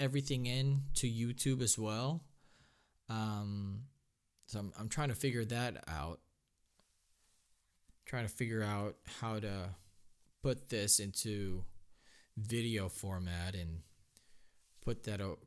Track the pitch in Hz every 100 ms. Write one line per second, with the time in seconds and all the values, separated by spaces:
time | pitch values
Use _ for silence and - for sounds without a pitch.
0 | 135 139 139 131 123 127 135 139 139 -
1 | 123 113 120 123 135 131 120 - 107 110
2 | 131 165 - - - - - _ _ _
3 | - 110 110 104 104 101 98 101 139 -
4 | _ _ _ _ - 107 101 - 110 -
5 | 139 113 135 120 110 117 123 87 - 78
6 | 78 - _ _ _ _ _ _ _ _
7 | _ _ _ _ _ _ _ _ - _
8 | - 123 110 - 120 113 104 104 104 -
9 | - - 113 110 104 98 90 87 - -
10 | - - _ _ 135 127 - 110 104 -
11 | 101 - 110 104 98 90 - - - -
12 | - - - - 104 117 117 107 95 -
13 | 98 92 90 87 87 92 82 82 - -
14 | - - - - - - - - 127 120
15 | 107 101 95 -